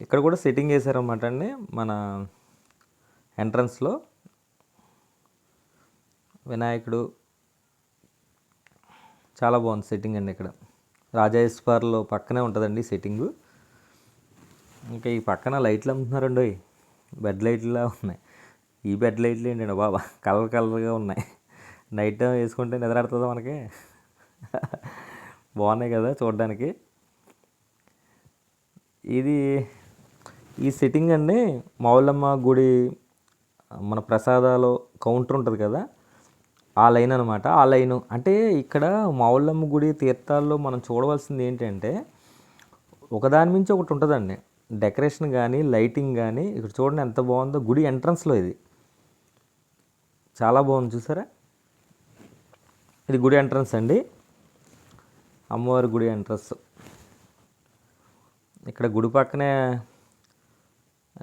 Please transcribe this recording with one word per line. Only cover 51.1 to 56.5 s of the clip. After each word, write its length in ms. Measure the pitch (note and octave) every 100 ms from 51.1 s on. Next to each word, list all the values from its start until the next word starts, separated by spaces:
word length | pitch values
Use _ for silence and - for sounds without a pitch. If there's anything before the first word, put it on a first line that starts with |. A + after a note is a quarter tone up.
| D#3 A#3+ _ _ _ _ _ _ _ _ _ - _ _ _ _ _ _ _ -
ఇది 100 | C3
గుడి 180 | B2+ C#3+
ఎంట్రన్స్ 380 | C3+ C3 C3
అండి, 320 | A#2+ A#2 G3 - - _ _ _ _ _ _ _ - _ _ _ _ _
అమ్మవారి 360 | A2+ A#2+ B2+ B2
గుడి 200 | A2+ A#2
ఎంట్రన్స్. 480 | G#2+ G2 G#2+ -